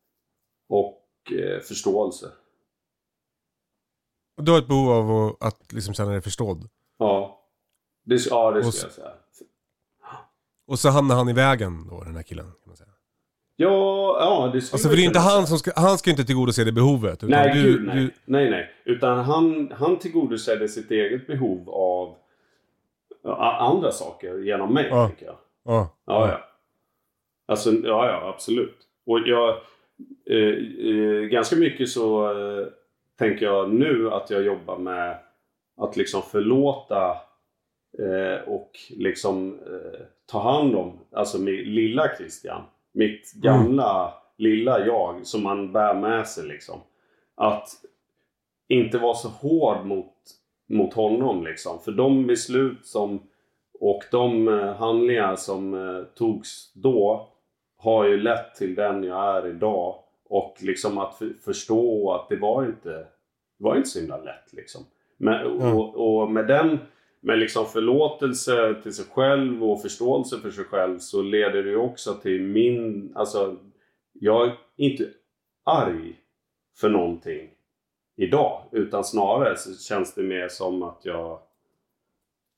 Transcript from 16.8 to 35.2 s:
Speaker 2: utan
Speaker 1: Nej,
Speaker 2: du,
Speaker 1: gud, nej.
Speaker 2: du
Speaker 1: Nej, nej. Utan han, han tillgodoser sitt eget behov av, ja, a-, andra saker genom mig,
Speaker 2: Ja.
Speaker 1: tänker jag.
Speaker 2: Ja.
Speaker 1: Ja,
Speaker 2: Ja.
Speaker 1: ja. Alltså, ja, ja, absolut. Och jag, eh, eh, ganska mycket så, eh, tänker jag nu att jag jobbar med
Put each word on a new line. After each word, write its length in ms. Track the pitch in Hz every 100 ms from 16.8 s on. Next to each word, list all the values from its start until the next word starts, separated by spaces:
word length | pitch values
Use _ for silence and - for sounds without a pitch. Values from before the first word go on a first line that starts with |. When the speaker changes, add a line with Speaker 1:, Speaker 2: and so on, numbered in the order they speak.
| 135 135 104 80
Speaker 2:
utan 60 | -
Speaker 1:
Nej, 240 | 147 139
Speaker 2:
du, 100 | 143
Speaker 1:
gud, 220 | - - -
nej. 80 | 135
Speaker 2:
du 160 | 131 - -
Speaker 1:
Nej, 240 | 139 127
nej. 220 | 92 - - -
Utan 320 | 120 123 123
han, 540 | 127 156 165 156 139 -
han 240 | 156 175
tillgodoser 680 | 175 160 127 110 - 107 107
sitt 240 | 113 -
eget 360 | 110 104 127 -
behov 420 | 139 117 90 90
av, 460 | 95 92 90 87 - _ _ _ _ _ _ _ _ _ -
ja, 120 | - -
a-, 220 | 117 117
andra 340 | 123 190 143
saker 460 | - - - 90 95
genom 360 | 98 98 101
mig, 140 | 139 135
Speaker 2:
Ja. 180 | 123 110
Speaker 1:
tänker 180 | - 82
jag. 100 | - _ _
Speaker 2:
Ja. 320 | 120 113 85 _ -
Speaker 1:
Ja, 220 | 104 107
Speaker 2:
Ja. 20 |
Speaker 1:
ja. 160 | - - _ _ _ _ _ _ _ _ _ -
Alltså, 200 | 107 117
ja, 360 | 113 117 110 120
ja, 220 | 87 92 -
absolut. 420 | - 120 104 - _ _ 117
Och 140 | 113
jag, 300 | 117 120 117 - - _ _ - - - -
eh, 280 | 110 104 107 113 - 110
eh, 340 | 107 107 107
ganska 340 | 107 120 110 165
mycket 340 | 160 - 123
så, 420 | 120 110 107 104
eh, 360 | 101 101 101 98 - _ _ _ -
tänker 260 | 110 95 107
jag 280 | 98 95
nu 380 | 113 151 120 113
att 180 | 98 -
jag 140 | 101
jobbar 340 | 101 92 85 90
med 400 | 92 90 87 87